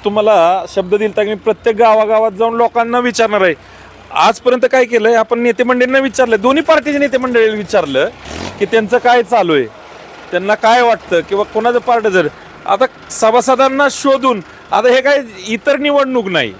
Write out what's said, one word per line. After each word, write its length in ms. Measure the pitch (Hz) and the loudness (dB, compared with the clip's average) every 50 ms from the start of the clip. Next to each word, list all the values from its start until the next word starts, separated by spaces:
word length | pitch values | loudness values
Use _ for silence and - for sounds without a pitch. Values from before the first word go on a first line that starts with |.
| - | -2
तुम्हाला 600 | 208 202 220 214 220 214 180 165 170 185 190 170 180 | -2 0 0 2 4 4 4 4 2 2 0 -4 -6
शब्द 260 | - 196 185 180 202 | -6 -6 -2 -2 -2
दिलता 280 | 208 214 214 185 - | 0 0 -2 -2 -2
की 60 | 214 208 | -2 -2
मी 60 | 214 | -4
प्रत्येक 420 | 202 - 220 214 - - 233 226 | -4 -4 -4 -4 -2 -2 -4 0
गावागावात 540 | 202 233 226 214 220 214 208 220 220 220 226 | 2 2 4 4 2 2 2 0 0 0 0
जाऊन 240 | 196 185 226 233 226 | -2 -2 -4 -2 0
लोकांना 440 | 233 240 233 - 233 233 233 240 247 | 0 -2 -2 0 -2 -4 -2 -2 -2
विचारणार 420 | 247 247 220 - 226 214 208 208 | -2 -2 0 0 -2 0 2 0
आहे. 140 | 185 180 147 - - - - - - - - - - - | 0 0 0 -4 -10 -20 -20 -20 -20 -20 -20 -20 -20 -8
आजपर्यंत 540 | 127 131 160 208 226 - - 247 247 247 220 247 | -2 2 2 2 2 0 0 0 0 2 0 0
काय 120 | - 262 254 | 2 2 0
केलंय, 300 | 226 240 233 208 226 233 | 2 0 0 2 2 2
आपण 240 | 226 220 220 247 240 | 2 2 0 -2 -2
नेते 240 | 240 240 233 - | 0 -2 0 0
मंडळींना 360 | 247 240 254 247 247 247 262 269 | 0 0 0 0 0 0 0 0
विचारलं, 380 | 269 269 208 - 254 233 226 208 | 0 0 0 0 0 2 0 0
दोन्ही 220 | 196 254 269 311 | 2 0 0 0
पार्टीच्या 380 | 311 - 320 302 233 302 285 285 | 2 2 2 2 2 -2 -2 0
नेते 180 | 285 269 240 254 | -2 0 0 -2
मंडळीला 360 | 254 254 240 233 226 220 220 | -2 0 0 2 2 2 0
विचारलं 540 | 214 202 - - 196 170 143 135 131 151 - - - - - - - 90 - - - | -4 -6 -2 0 0 0 0 0 -2 -2 -2 -4 -12 -16 -14 -14 -12 -12 -12 -6 -6
की 60 | 202 | -4
त्यांचं 340 | - 226 226 214 196 240 240 | 0 0 0 0 0 -2 0
काय 240 | 233 240 240 247 | 2 2 2 2
चालू 320 | 233 175 240 226 185 170 160 | 2 0 0 0 2 2 0
आहे, 100 | 143 123 107 - - - - - - - - - - - - | 0 0 -2 -8 -20 -20 -20 -20 -20 -20 -20 -20 -20 -14 -6
त्यांना 240 | - 175 185 202 214 | -6 -4 -2 -2 -2
काय 280 | 220 - 220 233 247 | 0 2 2 2 4
वाटतं 380 | 247 233 220 185 - - 185 170 | 4 2 0 -2 -2 -2 -2 -2
किंवा 240 | 156 - 202 196 208 | -2 -2 -4 -4 -4
कोणाचं 340 | - - 220 220 240 240 247 | -2 -4 -2 -2 0 0 0
पार्ट 280 | 226 247 240 233 208 | 0 0 -2 0 0
जर. 220 | 220 185 185 165 143 - - - - - - - | 0 0 0 0 -2 -6 -10 -20 -20 -20 -14 -4
आता 180 | - 196 202 254 254 - - - - | -2 0 0 0 -2 -4 -12 -12 -8
सभासदांना 760 | - - - 220 226 247 226 254 262 240 269 262 269 269 285 269 | -4 0 0 2 2 2 2 2 0 2 2 0 2 0 -2 -2
शोधून, 500 | - - - 277 269 262 247 262 240 202 160 - - - - - | -2 -2 -2 0 0 0 0 -2 -2 -4 -8 -14 -20 -20 -10 -4
आता 160 | - 196 220 247 | -2 0 2 2
हे 120 | 247 262 | 2 2
काय 180 | 254 277 285 285 269 226 202 190 185 208 | 2 2 0 0 -2 -6 -16 -16 -8 -8
इतर 280 | 220 214 - 285 277 | -8 -4 -2 -2 -2
निवडणूक 500 | 277 285 294 285 285 277 262 262 247 196 | 0 0 0 0 0 0 0 -2 -4 -4
नाही 280 | 190 180 156 127 110 92 95 | -2 -2 -2 -2 -4 -8 -14